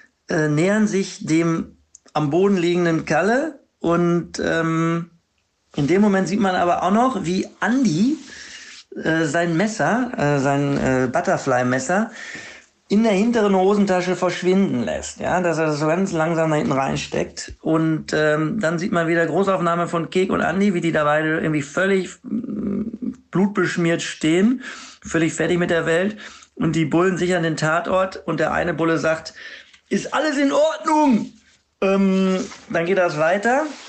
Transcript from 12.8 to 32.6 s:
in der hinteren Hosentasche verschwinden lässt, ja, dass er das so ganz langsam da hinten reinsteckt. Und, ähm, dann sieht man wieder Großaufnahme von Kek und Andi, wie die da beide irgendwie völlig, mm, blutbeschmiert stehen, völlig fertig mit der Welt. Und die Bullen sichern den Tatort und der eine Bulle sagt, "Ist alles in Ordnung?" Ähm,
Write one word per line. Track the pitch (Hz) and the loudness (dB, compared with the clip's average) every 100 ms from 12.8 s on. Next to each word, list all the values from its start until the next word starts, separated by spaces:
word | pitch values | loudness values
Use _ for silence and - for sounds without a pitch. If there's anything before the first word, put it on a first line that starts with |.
| - | 0
in | 202 | 2
der | 226 | 4
hinteren | 190 233 233 208 190 | 4 2 2 2 4
Hosentasche | 190 208 190 185 175 | 4 4 2 2 0
verschwinden | 175 180 175 180 190 185 123 | 0 -2 0 2 2 2 0
lässt, | 98 73 - - | -2 -4 -8 -8
ja, | 127 170 | -2 0
dass | 175 156 | 0 0
er | 160 | 0
das | 147 | 0
so | 156 | 0
ganz | 170 196 | 0 0
langsam | 165 160 165 160 | 0 0 0 0
da | 151 | 0
hinten | 156 | 0
reinsteckt. | 135 135 147 - - - - - - | 0 -2 -4 -4 -6 -6 -8 -16 -10
Und, | 156 160 160 156 147 | -2 0 2 0 -2
ähm, | 151 151 151 156 - | 0 2 0 0 -2
dann | 156 170 | -2 -2
sieht | 190 | -2
man | 175 165 | -2 0
wieder | 170 165 | 0 0
Großaufnahme | 180 196 185 170 170 170 | 0 0 0 0 0 -2
von | 170 156 | -2 -2
Kek | 180 190 | 0 0
und | 175 | 0
Andi, | 156 180 202 | 0 2 2
wie | 175 | 2
die | 165 | 0
da | 156 | 0
beide | 147 151 156 160 | 2 2 2 0
irgendwie | 160 151 | 0 -2
völlig, | 143 - 190 190 180 - | -2 -2 0 0 0 -10
mm, | - - - - - - - - - - _ | -8 -6 -6 -6 -4 -4 -4 -6 -8 -10 _
blutbeschmiert | 175 196 202 170 - 170 170 | 0 0 0 -2 0 0 0
stehen, | - - 156 170 214 254 - - - - | -4 -4 0 4 2 2 -4 -16 -18 -16
völlig | - 165 160 | -6 -2 -2
fertig | - 160 175 | 0 0 0
mit | 175 | 0
der | 165 156 | 0 0
Welt. | 165 196 214 - - - | 0 0 -4 -16 -20 -20
Und | - 160 160 | -4 -2 0
die | |
Bullen | 151 160 185 170 | 0 2 2 2
sichern | 180 180 | 0 0
den | 165 156 | 0 0
Tatort | 156 165 170 185 190 - - | 0 0 0 0 0 -4 -6
und | 160 | -2
der | 156 | 0
eine | 156 165 | 0 -2
Bulle | 156 165 160 | -2 0 0
sagt, | 160 160 - - - - - - - | 0 -2 -6 -18 -20 -20 -20 -20 -4
"Ist | 196 - | -4 -2
alles | - 311 277 | -2 0 0
in | 277 | 2
Ordnung?" | 277 311 311 320 302 294 220 - - _ _ _ - | 4 2 0 0 4 4 4 0 -12 _ _ _ -2
Ähm, | 196 196 196 190 190 185 196 - | 0 2 4 4 2 0 -4 -12